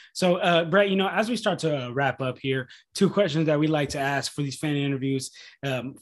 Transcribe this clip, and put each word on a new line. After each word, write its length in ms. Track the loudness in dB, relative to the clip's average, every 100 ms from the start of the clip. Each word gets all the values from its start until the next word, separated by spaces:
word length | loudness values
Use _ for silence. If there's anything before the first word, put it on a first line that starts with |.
| -16
so, 220 | 0 2 2
uh, 280 | 4 2 4
Brett, 260 | 4 4
you 40 | 2
know, 140 | 0
as 180 | 0 0
we 100 | -2
start 200 | -2 -2
to, 260 | -2 -2 -2
uh, 40 |
wrap 320 | -2 0 0
up 160 | -4 -4
here, 320 | -2 -2 -4 -12 _
two 160 | 0 2
questions 380 | 2 0 2 2
that 100 | 2
we 80 | 2
like 240 | 0 -2
to 100 | -2
ask 320 | -2 -2 -4
for 120 | -4
these 120 | -6 -4
fan 200 | -2 -2
interviews. 560 | -2 -2 -2 -2 -6 -14 -20 -8 -6
Um, 300 | -4 -6 -6